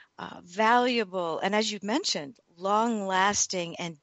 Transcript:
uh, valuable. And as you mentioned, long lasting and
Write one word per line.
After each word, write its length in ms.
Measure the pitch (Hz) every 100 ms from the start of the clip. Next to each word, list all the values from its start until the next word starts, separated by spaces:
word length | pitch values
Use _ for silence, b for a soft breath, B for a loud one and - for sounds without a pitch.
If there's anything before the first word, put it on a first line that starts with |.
| B -
uh, 220 | - -
valuable. 960 | 180 180 220 247 247 240 196 185 170 156
And 160 | 190 214
as 160 | 214
you 80 | 208
mentioned, 560 | 196 262 403 180 143 120 _ 170
long 480 | 190 208 233 220 190
lasting 720 | 185 196 202 - 185 170 -
and 200 | 170 160